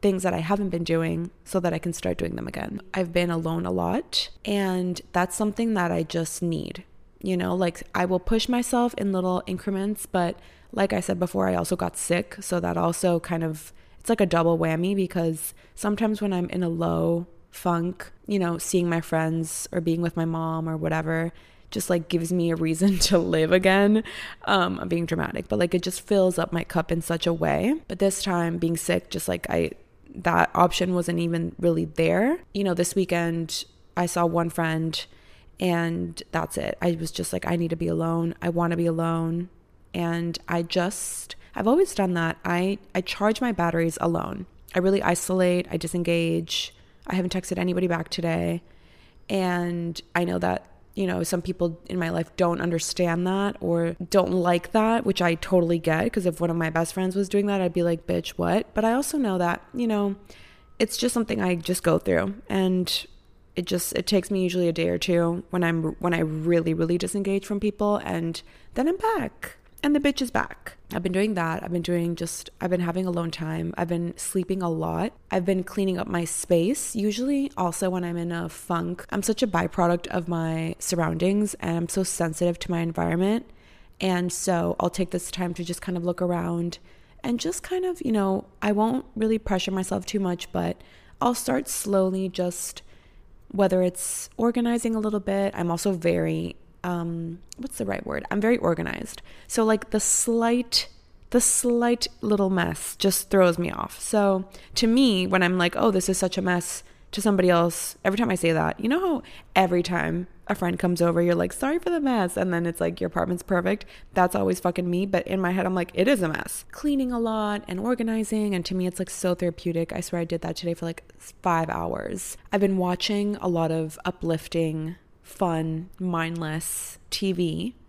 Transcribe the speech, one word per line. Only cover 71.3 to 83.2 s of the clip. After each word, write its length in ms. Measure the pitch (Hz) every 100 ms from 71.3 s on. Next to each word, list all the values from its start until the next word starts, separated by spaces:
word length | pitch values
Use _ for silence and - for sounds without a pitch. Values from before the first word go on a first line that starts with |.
that. 280 | 190 165 160
I've 80 | -
been 120 | 175
doing 340 | 170 175 170 170
just, 320 | 165 - - -
I've 120 | 185
been 100 | 180
having 240 | 175 175
alone 260 | 185 170 170
time. 440 | - 156 160 165 -
I've 120 | 165
been 280 | 170 170 -
sleeping 460 | - 190 180 190
a 80 | 180
lot. 420 | 160 165 165 196 - -
I've 140 | 190
been 180 | 180 185
cleaning 360 | 180 - 190 180
up 80 | -
my 180 | 175
space. 720 | 170 - - 175 175 294 - 226
Usually 560 | 208 208 262 285 277
also 360 | - 180 170 190
when 120 | 180
I'm 140 | 175 170
in 160 | 170
a 160 | 170 170
funk, 560 | - - 175 170 180 -
I'm 120 | -
such 200 | 196 214
a 40 | 226
byproduct 600 | 175 170 - 170 175 -
of 200 | 180 170
my 480 | 170 160 160 160 -
surroundings 760 | - 170 165 165 180 202 208 -
and 160 | - 165
I'm 120 | 170
so 120 | -
sensitive 560 | 185 - 170 160 175 170
to 100 | -
my 100 | 170
environment. 640 | 170 165 170 170